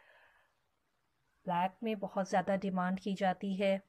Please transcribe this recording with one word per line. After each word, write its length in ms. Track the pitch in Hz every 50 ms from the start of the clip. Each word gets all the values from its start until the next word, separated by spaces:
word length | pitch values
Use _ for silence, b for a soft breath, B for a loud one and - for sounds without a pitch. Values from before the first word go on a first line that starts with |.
| b b b b b b b b b b b b _ _ _ _ _ _ _ _ _ _ _ _ _ _ _ _ -
Black 320 | 185 175 175 180 190 - - 233
में 140 | 226 220 196
बहुत 300 | 196 180 - 202 190 190
ज़्यादा 260 | 214 190 180 - 196
demand 440 | 190 202 196 185 180 180 180 190 190
की 140 | - 208 190
जाती 400 | - 202 185 180 - - 196 190
है। 200 | 185 208 196 196 190 -